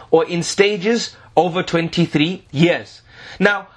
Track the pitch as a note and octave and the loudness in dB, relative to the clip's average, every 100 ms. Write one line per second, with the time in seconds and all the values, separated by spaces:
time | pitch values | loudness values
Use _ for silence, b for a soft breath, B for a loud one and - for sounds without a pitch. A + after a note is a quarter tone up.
0 | B E3 D#3+ F3 E3 - G3+ G#3 G3 A#3 | B 2 2 -4 -4 0 0 2 0 0
1 | - B B - F3 F3 F3+ E3 E3 - | -2 B B 0 0 -2 -2 -2 -2 0
2 | E3 D#3 D#3+ F#3 - C#3 E3+ C#3+ G#2 - | 0 2 0 -2 -8 0 2 2 -4 -20
3 | B B B B G3+ G3+ - | B B B B 0 0 -6